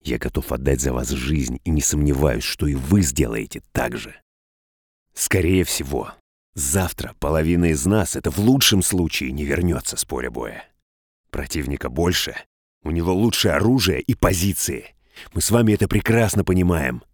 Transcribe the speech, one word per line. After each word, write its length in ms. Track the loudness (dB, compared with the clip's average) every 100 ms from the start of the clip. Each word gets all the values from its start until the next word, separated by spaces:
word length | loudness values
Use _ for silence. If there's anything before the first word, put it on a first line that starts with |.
| -4
Я 100 | -4
готов 360 | -4 -6 -4
отдать 260 | -4 0 0
за 140 | 0
вас 160 | -2 -4
жизнь 500 | -4 -2 -2 -2 -6 -2
и 40 |
не 120 | 0
сомневаюсь, 640 | 0 2 2 2 2 0 -4
что 200 | -4 -2
и 100 | -2
вы 260 | 2 4
сделаете 600 | 4 0 0 -2 -8 -12 -6
так 240 | -4 -4 -6
же. 180 | -12 -18 _ _ _ _ _ _ _ _ _
Скорее 520 | -8 -2 2 4 2 2
всего, 480 | -2 -4 -6 -6 -14 _ _ _
завтра 600 | -8 -2 0 -2 -4 -12 -6
половина 460 | -2 0 2 2 2
из 200 | 2 2
нас, 300 | 2 0 -4
это 160 | -4
в 60 | 2
лучшем 440 | 4 4 4 2
случае, 520 | 0 0 -2 -2 -6
не 100 | -6
вернётся 540 | -2 0 0 -2 -6 -8
с 80 | -6
поля 260 | -6 -6
боя. 320 | -8 -10 -12 -20 _ _ _ _ _ _
Противника 600 | -10 -6 -6 -4 -6 -6
больше, 480 | 0 0 0 -4 -10 -16 _ _ _
у 80 | -4
него 220 | -2 0
лучшее 420 | 2 2 2 0 2
оружие 440 | 4 2 2 0
и 160 | -2 0
позиции. 800 | 2 2 0 0 -4 -6 -12 _ _ -20 -8
Мы 80 | -4
с 100 | 2
вами 220 | 4 4
это 160 | 4 2
прекрасно 560 | 0 2 2 2 0 2
понимаем. 580 | 4 4 2 0 -6 _